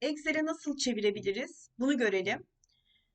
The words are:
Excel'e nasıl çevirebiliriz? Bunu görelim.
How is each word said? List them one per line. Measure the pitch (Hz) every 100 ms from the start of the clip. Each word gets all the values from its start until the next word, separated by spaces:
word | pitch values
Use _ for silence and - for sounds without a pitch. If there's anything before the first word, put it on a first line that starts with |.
Excel'e | 269 302 320 311
nasıl | 311 320 294 277
çevirebiliriz? | 254 214 208 202 190 196 277 - - -
Bunu | 262 277
görelim. | 226 190 185 254 - _ _ _ _ _ _